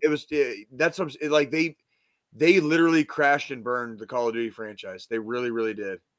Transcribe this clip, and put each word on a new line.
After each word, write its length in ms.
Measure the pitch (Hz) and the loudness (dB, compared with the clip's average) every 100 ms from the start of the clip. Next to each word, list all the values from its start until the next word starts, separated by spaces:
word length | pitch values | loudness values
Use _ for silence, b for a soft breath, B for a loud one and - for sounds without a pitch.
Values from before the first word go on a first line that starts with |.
It 80 | 156 | 0
was, 180 | 147 - | 0 -2
eh, 320 | 151 127 104 107 | -2 0 -4 -12
that's 260 | 131 165 175 | -2 -2 -2
what 60 | |
I'm 60 | 160 | -6
s-, 60 | 131 | -6
it, 100 | 151 | 0
like, 200 | 151 139 | 2 2
they, 260 | 160 165 - _ _ _ _ _ 110 | 0 -2 -4 _ _ _ _ _ 2
they 240 | 160 190 | 6 6
literally 440 | 151 165 165 165 | 4 4 4 4
crashed 480 | 147 - 143 143 - | 0 0 2 2 0
and 100 | 127 | -8
burned 360 | 113 123 117 107 | -4 -4 -6 -12
the 80 | 107 | -8
Call 200 | 127 117 | -2 -2
of 60 | |
Duty 160 | 113 113 | -2 -4
franchise. 560 | 110 107 104 98 92 - | -6 -14 -14 -14 -14 -8
They 120 | 113 | -6
really, 320 | 107 123 123 | -4 -4 -4
really 200 | 113 110 | -2 -4
did. 280 | 104 98 92 _ | -4 -8 -10 _